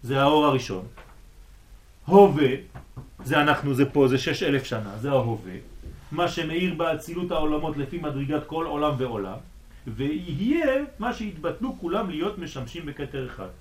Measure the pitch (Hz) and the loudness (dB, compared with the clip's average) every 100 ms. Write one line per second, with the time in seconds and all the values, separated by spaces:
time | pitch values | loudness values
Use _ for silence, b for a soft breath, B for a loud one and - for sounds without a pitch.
0 | 120 135 139 151 151 131 - 92 92 - | -2 4 6 6 6 2 0 -8 -8 -18
1 | - - - - - - - - - - | -20 -20 -20 -20 -20 -20 -20 -20 -20 -16
2 | - 190 202 147 135 135 - - - - | 6 10 10 8 2 0 -6 -20 -18 -18
3 | - - 127 151 147 143 143 131 139 147 | -20 -12 0 2 4 2 2 2 2 4
4 | 135 127 143 151 170 139 131 113 104 104 | 4 4 0 -2 0 0 -2 -6 -6 -8
5 | 135 135 117 107 92 90 - - - - | 0 2 2 -4 -8 -14 -14 -16 -16 -16
6 | - 151 175 175 156 165 180 156 165 156 | -10 -4 -2 -2 -4 0 -2 0 -2 -2
7 | - 170 180 165 151 151 156 147 131 170 | -6 -6 -2 0 2 0 -2 -6 -6 -6
8 | 156 135 139 151 147 160 165 147 151 135 | -6 -4 -4 -4 -4 -6 -4 -2 0 0
9 | 127 107 95 104 - - - b - 110 | -2 -4 -6 -10 -16 -20 -20 b -14 -6
10 | 139 156 175 135 214 330 302 262 285 - | -4 -4 -6 -4 0 2 2 0 -2 -6
11 | 226 - 214 - 165 - 254 190 170 196 | -6 -4 -8 -6 -8 -6 -6 -6 -4 -2
12 | 196 156 190 208 160 139 117 170 151 139 | -2 -4 -4 -6 -10 -10 -10 -10 -12 -10
13 | 139 - 127 - 95 - | -8 -8 -8 -10 -14 -14